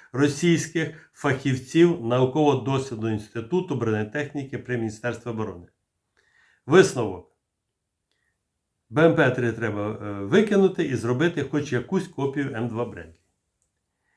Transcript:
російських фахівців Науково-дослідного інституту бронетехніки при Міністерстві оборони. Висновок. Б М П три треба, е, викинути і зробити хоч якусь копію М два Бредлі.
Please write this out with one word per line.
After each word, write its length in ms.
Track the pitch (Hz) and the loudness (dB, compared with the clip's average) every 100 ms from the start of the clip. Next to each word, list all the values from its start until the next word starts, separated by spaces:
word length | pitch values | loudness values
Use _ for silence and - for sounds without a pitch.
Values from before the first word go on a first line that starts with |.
| - | -8
російських 1000 | 123 143 143 175 165 - 165 156 - - | 0 0 2 4 2 2 -4 -6 -8 -20
фахівців 920 | - 147 131 139 120 - 165 175 165 | -6 -2 -2 0 -2 0 4 4 4
Науково-дослідного 1080 | 113 123 131 156 147 127 113 135 131 113 110 | 0 2 2 4 4 2 0 -2 -4 -4 -2
інституту 640 | 107 - 117 110 180 185 127 | -4 -6 -12 -4 -2 -2 -2
бронетехніки 800 | 113 107 107 147 143 147 135 127 | 0 0 -2 -6 -6 -8 -8 -10
при 200 | - 120 | -6 -4
Міністерстві 520 | 113 107 120 113 117 | -4 -6 -8 -8 -8
оборони. 360 | 113 101 87 85 _ _ _ _ _ _ _ _ _ - | -6 -6 -10 -18 _ _ _ _ _ _ _ _ _ 4
Висновок. 680 | 170 175 131 107 90 - _ _ _ _ _ _ _ _ _ _ _ _ _ _ _ - | 6 6 2 -4 -6 -14 _ _ _ _ _ _ _ _ _ _ _ _ _ _ _ -6
Б 160 | 117 165 | 4 4
М 80 | |
П 160 | 151 135 | 6 2
три 220 | - 120 | 2 -2
треба, 380 | 113 113 104 104 | -2 -4 -4 -6
е, 220 | 107 104 | -6 -8
викинути 720 | 101 98 175 214 202 190 180 | -8 0 2 4 4 2 2
і 120 | 151 120 | -2 -2
зробити 460 | 113 127 170 160 | -2 0 0 -2
хоч 300 | 131 147 - | -4 -4 -2
якусь 360 | 123 127 190 - | -4 -2 -4 -4
копію 460 | - 135 147 139 | -6 -6 -4 -6
М 140 | 113 117 | -4 -6
два 160 | 110 | -6
Бредлі. 360 | 113 92 82 - _ _ _ _ _ _ _ _ _ | -8 -10 -18 -20 _ _ _ _ _ _ _ _ _